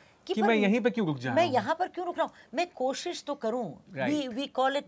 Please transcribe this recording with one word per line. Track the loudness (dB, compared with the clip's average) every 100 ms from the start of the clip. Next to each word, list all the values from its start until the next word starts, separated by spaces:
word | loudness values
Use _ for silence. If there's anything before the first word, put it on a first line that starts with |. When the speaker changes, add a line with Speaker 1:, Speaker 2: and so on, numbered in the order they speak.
| -20 _ -6
Speaker 1:
कि |
Speaker 2:
कि | 2
Speaker 1:
पर | 4
Speaker 2:
मैं | 4
यहीं | 4 4
पे | 2
क्यों | 0 0
रुक | 0
जा | 0
Speaker 1:
मैं | 2
Speaker 2:
रहा | 4
हूँ? |
Speaker 1:
यहाँ | 2 0 -2
पर | -2
क्यों | -4 -6
रुक | -2
रहा | -4
हूँ? | -4 -8
मैं | -4 -4
कोशिश | -2 -2 -2 -6 -8
तो | -6 -4
करूँ। | -2 -4 -6 -10 -12
Speaker 2:
Right। | -4 0
Speaker 1:
We, | 0 -2 -6
we | -4 0
call | 2
it | 0